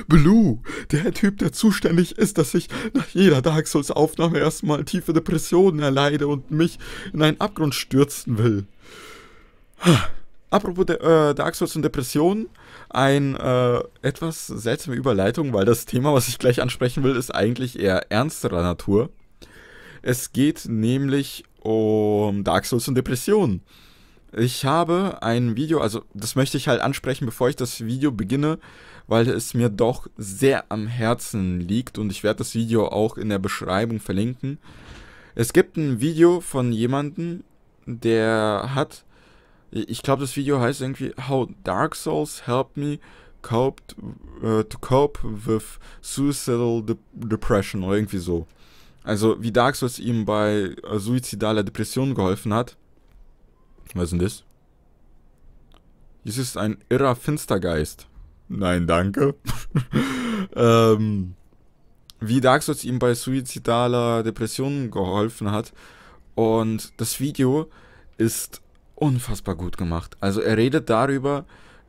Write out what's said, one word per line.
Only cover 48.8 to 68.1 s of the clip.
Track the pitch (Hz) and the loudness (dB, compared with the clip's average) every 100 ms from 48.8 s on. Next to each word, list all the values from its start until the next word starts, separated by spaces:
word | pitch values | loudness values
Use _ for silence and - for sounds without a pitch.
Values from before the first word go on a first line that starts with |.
| - - - | -20 -16 -6
Also | 104 110 - | 2 2 2
wie | 113 | 0
Dark | 110 123 135 | 2 2 0
Souls | 127 127 | -4 -4
ihm | 117 117 104 | -4 -2 0
bei, | 107 107 104 95 - - | 0 2 0 -2 -6 -6
äh, | 104 | -4
suizidaler | 98 127 123 104 107 110 | -2 -4 -4 -4 0 0
Depression | 98 - 107 - 135 127 | -2 -4 -6 -2 -2 0
geholfen | 95 98 110 | 0 -2 -2
hat. | 107 123 - _ _ _ - - _ - _ _ - - | -2 -4 -10 _ _ _ -20 -20 _ -20 _ _ -20 -12
Was | 92 87 | -6 -2
ist | |
denn | 87 | 0
das? | 95 - _ _ _ _ _ _ _ - _ _ - - - - _ _ - - | -2 -4 _ _ _ _ _ _ _ -20 _ _ -20 -20 -20 -20 _ _ -20 -16
Dies | - 117 | -10 -6
ist | 123 - | -6 -4
ein | 107 107 _ | -4 -4 _
irrer | 127 139 123 | 2 2 0
Finstergeist. | - 147 - 104 90 80 76 - - - - - - | -2 -4 -2 -2 0 -2 -4 -8 -20 -20 -20 -20 -12
Nein, | - 92 90 85 | -4 0 0 2
danke. | 85 95 98 139 143 | 2 2 0 0 -2
<laughs> | - - - 156 120 - 269 254 240 220 190 - | -6 -6 -2 -4 -2 -2 -2 -4 -4 -4 -6 2
Ähm, | 117 117 113 107 110 104 90 90 - _ _ _ _ _ _ - | 4 6 6 4 2 -2 -6 -10 -20 _ _ _ _ _ _ -12
wie | 110 127 | 0 2
Dark | 127 139 | 4 4
Souls | 147 143 | 2 -4
ihm | 120 123 | -4 0
bei | 123 | 2
suizidaler | 120 - 131 127 120 120 120 123 120 117 117 | 0 -2 -4 -6 -6 -2 2 2 2 0 0
Depression | 113 101 113 - 135 143 123 | -2 -4 -6 -4 -4 -4 -6
geholfen | 101 92 98 110 117 104 | -4 -2 0 -2 -2 -4
hat. | 107 - - - - - - - - | -4 -6 -14 -20 -20 -20 -20 -12 -2
Und | 113 113 113 110 - - | 2 2 0 -4 -8 -8
das | 113 - | -8 -4
Video | 135 143 127 143 160 - - - - | -4 0 2 2 -2 -12 -20 -20 -20